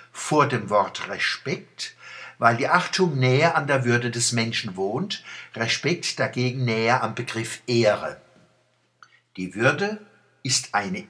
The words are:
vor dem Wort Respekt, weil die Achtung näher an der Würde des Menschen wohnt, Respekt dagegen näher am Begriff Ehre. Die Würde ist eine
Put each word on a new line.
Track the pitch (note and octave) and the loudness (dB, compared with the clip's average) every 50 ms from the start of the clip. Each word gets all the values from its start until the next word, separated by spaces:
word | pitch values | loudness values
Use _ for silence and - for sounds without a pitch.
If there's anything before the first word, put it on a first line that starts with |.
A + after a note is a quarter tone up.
| - - | -20 -18
vor | - - - - D3+ D3+ C#3 B2 | -14 -10 -4 2 4 4 4 4
dem | C3 A2+ G#2 F#2+ | 2 0 -2 2
Wort | G#2 G#2 F#2+ - - - - G2 | 2 2 2 2 -2 -8 -8 -8
Respekt, | G2 F2+ - - - - - - - - - - _ - - - - - - - - - - - - - | -6 -4 -2 -2 -2 -4 -6 -6 -8 -8 -8 -12 _ -14 -12 -12 -14 -16 -20 -20 -18 -16 -16 -18 -4 2
weil | A#2 A#2 A#2+ | 2 4 4
die | A2+ C3+ C#3+ | 4 2 2
Achtung | D#3+ G3 F#3 - - - F#3 E3+ C#3+ C3 | 2 2 2 0 0 0 0 2 2 2
näher | B2+ B2+ B2+ C3+ D#3+ E3+ E3+ D#3+ | 2 4 4 4 4 4 2 2
an | C#3+ | 2
der | C#3 C#3+ C3+ B2 | 2 2 2 2
Würde | A#2+ A#2 A#2+ B2 A#2+ | 2 2 2 2 -2
des | A#2 A#2+ A#2+ - | -2 -2 -2 0
Menschen | A#2+ A#2 A2+ A#2 A2+ - - G#2+ F2+ | 0 0 -2 -2 -2 -4 -6 -6 -6
wohnt, | F#2 F#2+ G2 A2 C#3+ F#3+ G#3+ - - - - - - - - - | -4 -4 -2 -2 -2 -4 -4 -6 -10 -12 -14 -18 -18 -18 -12 -8
Respekt | A2 A2+ A#2 - - - C#3+ F3 E3+ - - - - | -4 -2 -2 -2 0 0 0 -2 -2 -2 -4 -2 -2
dagegen | C3 - - B2+ B2 B2 B2 C3+ B2+ | -2 -2 0 -2 -2 -2 -2 -2 -2
näher | A#2 A2 A2 A2+ A2+ B2+ B2 | 0 0 2 2 2 2 2
am | A#2 A2 A2 | 2 -2 -4
Begriff | - A#2 - - A2+ A2+ - - - - | -6 -8 -6 -6 -6 -6 -6 -8 -8 -4
Ehre. | - B2 A#2 A2+ G#2 G2+ F2+ D#2+ D#2 D2 - - _ _ _ _ _ _ _ _ _ _ _ _ _ _ _ - - _ _ _ _ - F#2+ | 0 2 4 4 4 4 2 0 -8 -10 -12 -16 _ _ _ _ _ _ _ _ _ _ _ _ _ _ _ -20 -20 _ _ _ _ -12 -10
Die | F#2 F2+ - | -8 -8 -2
Würde | G2+ A#2+ C3+ D3 D3 G3+ G#3 G#3+ G#3+ - - _ _ _ _ _ _ - | 2 2 2 2 2 0 -2 -4 -6 -10 -16 _ _ _ _ _ _ -4
ist | C3 B2+ - - - - | -2 -2 -2 -2 -2 -2
eine | G#2 G#2 F#2+ F#2 A#2 - - | -2 -2 -2 -4 -8 -8 -8